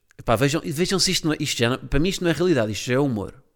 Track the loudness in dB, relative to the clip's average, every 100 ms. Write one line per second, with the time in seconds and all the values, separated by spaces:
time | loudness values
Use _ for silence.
0 | _ -10 -2 2 2 0 -4 -2 0 0
1 | 0 0 0 -2 -2 0 0 0 0 2
2 | 2 0 0 2 2 2 0 -2 -2 0
3 | 0 -2 -6 -12 _